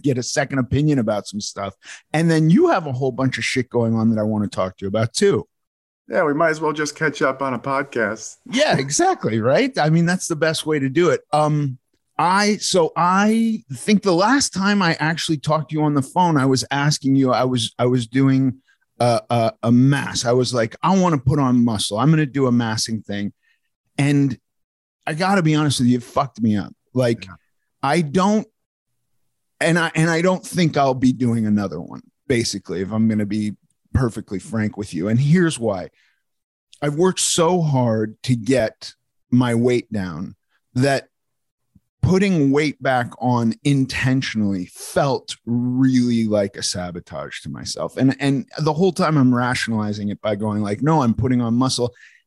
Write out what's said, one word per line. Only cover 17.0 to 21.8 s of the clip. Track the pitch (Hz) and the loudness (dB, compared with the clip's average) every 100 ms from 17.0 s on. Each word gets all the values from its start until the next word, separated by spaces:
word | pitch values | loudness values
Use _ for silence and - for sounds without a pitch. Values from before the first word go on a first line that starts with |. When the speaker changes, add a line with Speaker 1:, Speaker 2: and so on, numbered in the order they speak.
| 135 135 | 2 2
Speaker 1:
you, | 131 | 4
I | 113 | 2
was, | 127 127 110 - | 0 -2 -4 -2
I | 123 | 0
was | 127 113 | 0 0
doing | 127 135 131 131 127 _ _ _ - | 0 2 2 0 -2 _ _ _ -2
a, | 120 113 - | 0 0 0
a, | 120 113 - | 0 0 -2
a | 113 | 2
mass. | 120 131 139 117 101 123 | 4 4 2 -2 -4 0
I | |
was | 127 123 | 0 0
like, | 120 113 - | 0 -4 -2
"I | 160 190 | 0 2
wanna | 180 151 | 2 0
put | - 147 | 0 0
on | 135 123 | 2 4
muscle. | 120 104 | 2 0